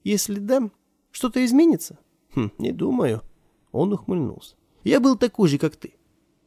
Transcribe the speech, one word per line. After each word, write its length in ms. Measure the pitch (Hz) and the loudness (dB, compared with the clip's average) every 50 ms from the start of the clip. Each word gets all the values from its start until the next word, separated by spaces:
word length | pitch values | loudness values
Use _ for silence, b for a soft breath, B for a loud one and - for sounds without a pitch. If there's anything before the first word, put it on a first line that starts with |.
| - | -4
"Если 340 | 190 208 190 - - 202 202 | -2 -2 -2 -2 -4 -6 -6
да, 320 | 202 208 254 277 233 202 - _ _ _ _ _ _ _ | -4 -2 0 0 0 -2 -8 _ _ _ _ _ _ _
что-то 340 | - - - 240 - 254 254 | -8 -6 -4 -2 -2 0 0
изменится?" 540 | 233 247 285 339 330 214 165 - - - _ _ _ _ _ _ _ - | 2 4 4 6 4 4 2 -2 -8 -18 _ _ _ _ _ _ _ -4
"Хм, 180 | 135 110 104 - - | -2 -2 -2 -4 -6
не 120 | - - | -6 -6
думаю". 520 | - - - - 262 247 185 123 110 110 - - _ _ _ _ _ _ _ _ | -4 -4 -2 -2 0 0 0 0 -2 -4 -8 -12 _ _ _ _ _ _ _ _
Он 200 | - 123 160 202 | -4 -2 -2 -2
ухмыльнулся. 640 | 208 - - - 185 175 135 98 - - - - _ _ _ _ _ _ - | -2 -4 -4 -4 -4 -4 -4 -6 -8 -12 -18 -20 _ _ _ _ _ _ -2
Я 160 | 208 302 285 | 2 2 4
был 160 | 240 269 254 | 4 4 2
такой 320 | 208 247 233 - - 202 151 | 2 0 -2 0 2 2 2
же, 100 | 139 139 | 2 2
как 160 | 156 151 - | -2 -4 -4
ты. 200 | - - - _ _ _ _ _ _ _ _ _ _ _ | -8 -18 -20 _ _ _ _ _ _ _ _ _ _ _